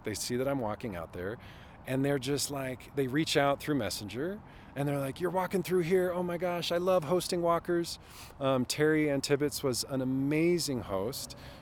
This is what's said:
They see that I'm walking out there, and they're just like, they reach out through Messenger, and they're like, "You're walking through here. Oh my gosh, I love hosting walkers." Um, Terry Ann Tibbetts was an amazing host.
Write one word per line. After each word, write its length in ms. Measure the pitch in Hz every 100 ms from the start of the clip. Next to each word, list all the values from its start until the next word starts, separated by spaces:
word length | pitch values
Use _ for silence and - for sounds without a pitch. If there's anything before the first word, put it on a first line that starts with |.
They 100 | -
see 220 | 101 - 123
that 100 | 131
I'm 120 | 139
walking 360 | 110 104 123 90
out 180 | 80
there, 240 | 90 92 120 - - - - -
and 160 | 131
they're 160 | 139 139
just 320 | 123 143 -
like, 400 | 143 131 127 - -
they 120 | 131
reach 280 | 139 160 156
out 240 | 143 139
through 160 | - 147
Messenger, 640 | 98 - 104 104 165 208 - - - -
and 120 | 143
they're 120 | 143
like, 200 | 135 131
"You're 120 | 175
walking 320 | 185 180 196
through 180 | 165 180
here. 300 | 165 185 180
Oh 100 | 175
my 140 | 180 175
gosh, 340 | 180 175 160
I 60 | 175
love 280 | 180 185 143
hosting 360 | 180 - 180
walkers." 580 | 170 165 165 175 170 - - - - -
Um, 260 | 135 135 120
Terry 440 | - 151 156 151
Ann 120 | 139
Tibbetts 420 | - 143 147 -
was 220 | 139 120 -
an 120 | 135
amazing 800 | 131 135 139 151 170 175 147 127
host. 540 | 90 95 104 143 - - - -